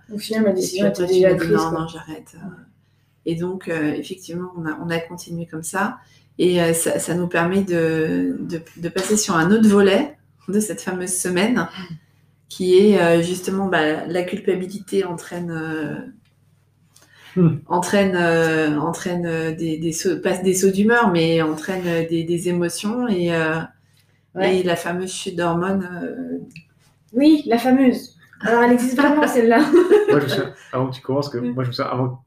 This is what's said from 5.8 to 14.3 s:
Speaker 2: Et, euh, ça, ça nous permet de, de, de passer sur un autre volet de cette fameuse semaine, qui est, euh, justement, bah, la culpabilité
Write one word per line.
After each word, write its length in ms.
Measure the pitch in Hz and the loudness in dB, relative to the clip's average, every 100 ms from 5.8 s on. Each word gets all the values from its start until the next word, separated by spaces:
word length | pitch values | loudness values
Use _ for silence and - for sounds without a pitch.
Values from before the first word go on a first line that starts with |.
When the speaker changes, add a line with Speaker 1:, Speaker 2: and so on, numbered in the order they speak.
| 208 - _ _ _ - | -4 -6 _ _ _ 0
Speaker 2:
Et, 240 | 180 180 | 2 2
euh, 100 | 165 | 2
ça, 260 | 165 - - | 0 -2 -4
ça 160 | - | -2
nous 120 | 170 175 | -4 -2
permet 340 | 175 175 196 | 0 0 0
de, 760 | 190 170 165 160 160 175 269 - | 0 0 0 0 0 0 -2 -4
de, 200 | 165 170 - - | -6 -8 -10 -10
de 100 | 170 | -6
passer 280 | 185 185 214 | -4 0 0
sur 180 | - 170 | 2 2
un 140 | 165 | 4
autre 180 | 220 214 | 4 6
volet 480 | 202 196 202 302 - _ _ - | 6 6 4 0 -8 _ _ -4
de 100 | 202 | -2
cette 200 | 208 170 | -2 -6
fameuse 320 | - 180 180 | -6 -6 -4
semaine, 540 | - 180 180 214 233 170 - 180 156 _ _ _ _ - | -4 -2 0 2 0 -2 -8 -16 -16 _ _ _ _ -16
qui 300 | - 185 185 | -4 4 6
est, 220 | 208 190 | 8 6
euh, 220 | 170 170 | 6 4
justement, 440 | 170 185 - 190 196 | 2 -4 -4 -2 0
bah, 400 | 170 151 156 - | 0 0 -2 -4
la 160 | 180 | -4
culpabilité 840 | 175 | -4